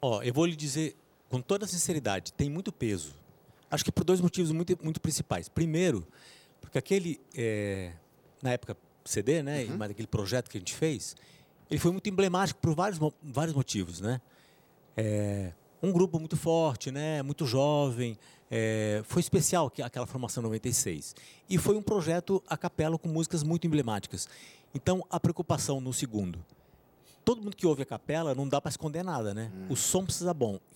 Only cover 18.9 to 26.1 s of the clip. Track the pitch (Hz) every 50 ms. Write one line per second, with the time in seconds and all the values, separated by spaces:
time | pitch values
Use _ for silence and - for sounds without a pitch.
18.9 | 104 107 107 - - 180 170 - - 156 156 - - 175 156 127 - - 127 123
19.9 | - 127 123 - - 127 123 107 - 127 117 113 110 110 - 127 113 - - 104
20.9 | 82 73 - - - - - - - - _ - 185 170 - 208 208 214 202 -
21.9 | 220 202 156 165 165 175 175 - 196 185 - - 165 - - 170 - - 156 156
22.9 | 165 160 - 170 156 160 165 - - 160 147 151 170 165 - 170 151 151 131 117
23.9 | 107 98 - - - 92 - - - - - - - - - _ - 139 - 185
24.9 | 185 185 - - - 165 - 170 165 - 170 - 165 147 - - 139 135 127 131
25.9 | 123 - 147 120